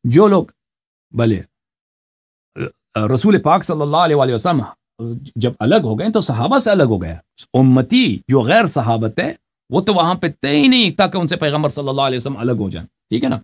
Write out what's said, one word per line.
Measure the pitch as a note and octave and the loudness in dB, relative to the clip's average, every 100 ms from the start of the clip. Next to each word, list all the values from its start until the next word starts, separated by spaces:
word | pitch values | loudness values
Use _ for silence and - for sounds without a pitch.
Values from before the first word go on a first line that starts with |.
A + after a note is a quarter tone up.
جو | B2 C3+ G#3+ | 4 4 6
لوگ، | F#3+ - _ _ _ _ _ _ | 4 0 _ _ _ _ _ _
بھلے | A#2 A2+ F#2+ - _ _ _ _ _ _ _ _ _ _ - - _ _ A2+ G#2+ | -2 -2 -2 -6 _ _ _ _ _ _ _ _ _ _ -12 -12 _ _ -4 -2
رسول | B2+ G#3 G3 | 0 2 2
پاک | D3 F3+ | 2 0
صلی | - D#3 | 0 -4
اللہ | D3 D#3 | -2 0
علیہ | E3+ D3 | 2 2
وآلہ | C3 | 0
وسلم | A#2 F3+ D#3 A2+ - _ - A#2 A#2 C#3 - | 0 -2 -2 -4 -14 _ -14 -12 -10 -12 -4
جب | A#2+ - | -4 -2
الگ | A2 G#3+ | 0 2
ہو | C3 A2 | 0 -4
گئے | G3+ | -2
تو | A3 | -2
صحابہ | - A2+ C#3 C4+ | -2 -2 0 0
سے | A3 | 2
الگ | G3 | 2
ہو | C3+ G2+ | 2 0
گئے، | E2+ E2 _ _ - | -4 -10 _ _ -4
امتی | B2+ C3 B2+ C3 B3 A3 G2+ - | 2 4 4 2 2 2 -2 0
جو | C3 | 0
غیر | A2+ G#3 F3 | 2 2 2
صحابہ | C#3+ A2+ A2+ A2+ | -2 -2 0 -2
تھے | A#2 B3+ - _ _ _ | -4 -6 -8 _ _ _
وہ | C#3 | -2
تو | F#3+ | 0
وہاں | F#3+ E3 F#3 | 0 0 0
پہ | E3+ | -4
تھے | - C3+ D3 | -4 -2 2
ہی | C4+ | 4
نہیں | B3+ G3+ | 4 2
تاکہ | D3 F#3 F#3+ | 0 -2 0
ان | E3 | -4
سے | F3+ | -2
پیغمبر | D#3 D3+ D3+ | -2 -2 -2
صلی | - C#3 | -4 -6
اللہ | C#3 | -2
علیہ | C#3 B2+ | -2 -2
وسلم | B2+ C3 | -6 -4
الگ | A#2+ | -2
ہو | A#2 G2 | -2 -4
جائیں، | D#2+ - _ _ | -8 -14 _ _
ٹھیک | A#2 | -4
ہے | B3 | -2
نا۔ | C3 | -4